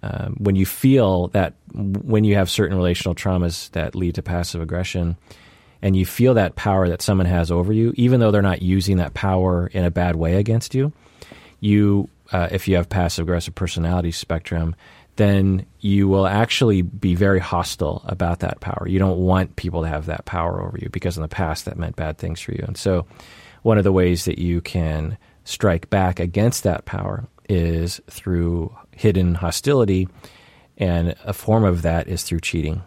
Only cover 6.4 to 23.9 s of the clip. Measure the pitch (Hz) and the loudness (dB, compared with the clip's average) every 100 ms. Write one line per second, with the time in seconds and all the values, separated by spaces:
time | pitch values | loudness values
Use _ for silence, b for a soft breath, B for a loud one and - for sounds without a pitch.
6.4 | 92 - 107 95 90 85 - 95 90 90 | 2 0 0 2 2 0 0 2 2 2
7.4 | 82 85 90 110 113 - 120 127 113 104 | 2 0 0 2 0 2 2 4 4 4
8.4 | 98 90 90 95 95 95 80 - 98 92 | 2 0 2 0 2 0 0 -4 0 2
9.4 | 92 87 87 98 87 85 87 82 82 92 | 2 0 -2 0 0 0 0 0 0 0
10.4 | 104 113 - 131 139 - B B B B | 2 0 0 -2 -2 -4 B B B B
11.4 | B B 104 104 104 101 - _ _ 92 | B B 2 4 4 2 0 _ _ -2
12.4 | 87 92 - 92 85 101 87 - 82 87 | 0 -2 0 0 2 0 0 -2 -2 -2
13.4 | - - 92 - 82 90 85 82 - 82 | -4 -6 -6 -2 -2 0 -2 -6 -6 -6
14.4 | - 85 80 82 B B B - 104 98 | -4 -4 -4 -6 B B B 0 2 4
15.4 | 98 95 - _ 104 98 98 98 95 101 | 2 0 -2 _ 0 2 4 4 4 2
16.4 | 117 - 123 98 87 101 95 87 98 95 | 0 2 2 2 0 -2 0 2 4 2
17.4 | 87 87 87 - 78 - - 92 85 85 | 0 -4 -4 -4 -4 -4 -8 -4 -4 -2
18.4 | 85 - - - 90 92 95 90 92 92 | -4 -6 -8 -8 -2 2 2 2 2 2
19.4 | 92 - 92 85 80 76 80 82 - 87 | 0 -4 -6 -4 -4 -4 -6 -8 -6 -4
20.4 | 85 92 90 - - 92 90 90 78 - | -4 -4 -6 -8 -8 -4 -4 -4 -6 -4
21.4 | 85 78 - 82 82 80 80 78 85 82 | -4 -4 -8 -8 -8 -6 -8 -6 -8 -8
22.4 | - - - - - 90 87 B B B | -8 -8 -8 -4 0 0 -2 B B B
23.4 | B B 113 107 95 | B B 2 4 4